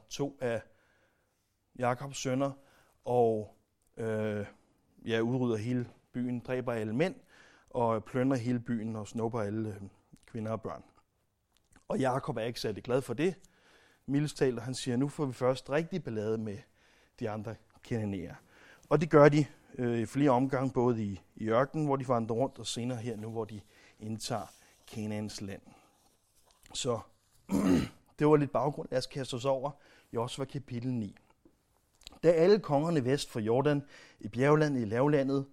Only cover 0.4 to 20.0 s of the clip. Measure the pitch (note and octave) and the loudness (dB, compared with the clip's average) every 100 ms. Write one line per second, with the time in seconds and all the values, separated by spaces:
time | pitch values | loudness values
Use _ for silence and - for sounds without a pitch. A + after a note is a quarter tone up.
0.4 | B2 A#2 - _ _ _ _ _ _ _ | -4 -4 -6 _ _ _ _ _ _ _
1.4 | _ _ _ - B2 B2+ C#3+ C#3 C3+ B2+ | _ _ _ -4 -2 -2 -6 -6 -4 -2
2.4 | C#3 C3+ - _ _ _ - B2 A#2 A2 | -2 -4 -16 _ _ _ 0 4 4 2
3.4 | G#2 - _ _ _ - A2+ A2 G#2+ G#2 | -4 -16 _ _ _ -8 -4 -2 -2 -4
4.4 | G#2 - _ _ _ _ - A2 A2+ B2+ | -8 -14 _ _ _ _ -4 -2 0 0
5.4 | B2 A2 G#2+ B2+ B2 - _ B2 B2 B2 | 0 -2 -2 -4 -4 -12 _ -8 -6 -6
6.4 | - B2+ B2 A#2 G#2+ A2+ F3+ - - - | -4 -4 -4 -4 -2 0 0 -2 -16 -20
7.4 | - - _ - A#2 A2+ - C3 B2+ C3+ | -20 -20 _ -2 0 0 -2 0 0 0
8.4 | A#2 B2 A#2 A#2 A2 A2 G2+ A#2 A2+ A#2 | 0 -2 -2 -4 -4 -8 -8 -4 -4 -2
9.4 | G#2 A2 A2 G2+ G2 - _ - - A#2+ | -2 -2 -4 -8 -14 -18 _ -20 -14 -8
10.4 | A2 A2 - C#2 - _ _ _ _ _ | -4 -4 -6 -12 -14 _ _ _ _ _
11.4 | _ _ _ _ - - C3 C3 - A#2 | _ _ _ _ -6 -2 0 0 -4 -6
12.4 | A2+ A#2+ A#2 G#2 A2 B2 C3 A#2 E3+ F3 | -6 -6 -6 -6 -2 -2 0 -2 -2 -2
13.4 | - _ _ _ _ _ - C#3 D3 - | -12 _ _ _ _ _ -2 0 0 0
14.4 | C#3 A#2 A2+ B2+ - A#2+ C#3+ C#3+ D3 A#2+ | 0 0 -6 -6 -2 0 0 -2 -6 0
15.4 | B2 C3 - C#3 E3 F#3+ - A2 G#2+ A2 | 0 0 -2 -2 -2 -6 -6 -4 -2 -2
16.4 | A2 G2+ - _ _ _ _ - A#2 G#2+ | -4 -10 -14 _ _ _ _ -8 -6 -6
17.4 | G#2 G#2+ _ _ - A#2+ G#2 G2 E2 C#2+ | -8 -12 _ _ -4 -2 -2 -4 -6 -12
18.4 | - - - - - D3+ D#3+ D#3 D3 D3 | -20 -20 -20 -20 0 0 6 10 10 10
19.4 | C#3+ - - - A#2+ A#2 | 4 -4 -16 -4 -2 0